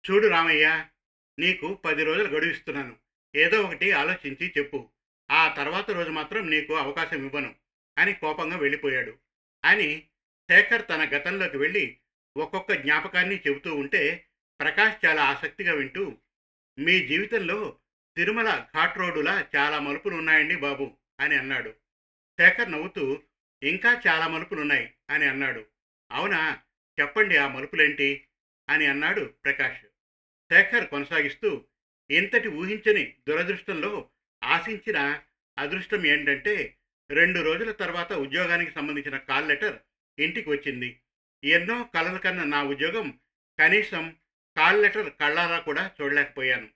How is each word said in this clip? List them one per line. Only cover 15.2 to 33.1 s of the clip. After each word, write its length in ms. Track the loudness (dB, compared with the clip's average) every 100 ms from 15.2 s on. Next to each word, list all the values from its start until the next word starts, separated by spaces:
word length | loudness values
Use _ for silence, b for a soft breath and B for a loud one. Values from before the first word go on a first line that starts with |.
ఆసక్తిగా 500 | 2 0 -6 -4 -2
వింటూ, 440 | -2 -4 -6 -8 -8 _ _ _ _ _ -4
"మీ 220 | 2 2
జీవితంలో 760 | 2 -2 0 -4 -2 -6 -8 -12 _ _ _ -4
తిరుమల 500 | -2 0 0 -2 -2 0
ఘాట్ 220 | 0 0
రోడ్డులా 480 | -4 0 0 0 -2 0
చాలా 220 | 2 0
మలుపులు 360 | -2 -4 -4
ఉన్నాయండి 420 | -4 4 4 4 -2
బాబు" 400 | -2 -4 -6 _ _ -4
అని 160 | 0 0
అన్నాడు. 340 | 0 -6 -6 -16 _ _ _ _ _ 6
శేఖర్ 320 | 6 6 -2
నవ్వుతూ, 500 | -2 -6 -4 -4 -4 _ _ _ _
"ఇంకా 400 | -4 0 2 2 2
చాలా 200 | 2 0
మలుపులున్నాయి" 680 | -4 -6 -6 0 0 -2 _ -6
అని 160 | 0 0
అన్నాడు. 400 | 0 -4 -6 -12 _ _ _ _
"అవునా, 500 | -4 -2 0 0 -4 _ _ _ -4
చెప్పండి 360 | -2 0 2 4
ఆ 120 | 2
మలుపులేంటి?" 760 | -4 -6 2 2 2 -2 -2 _ _ _ _ -4
అని 180 | 0 0
అన్నాడు 380 | 0 -2 -2 -6 _
ప్రకాష్. 380 | -4 0 -4 -4 _ _ _ _ _ _ _
శేఖర్ 360 | 6 6 0 -2
కొనసాగిస్తూ, 760 | -6 -2 -2 -2 -2 -4 -4 _ _ _ _ _
"ఇంతటి 380 | 0 2 0 0
ఊహించని 640 | -6 -6 0 2 2 0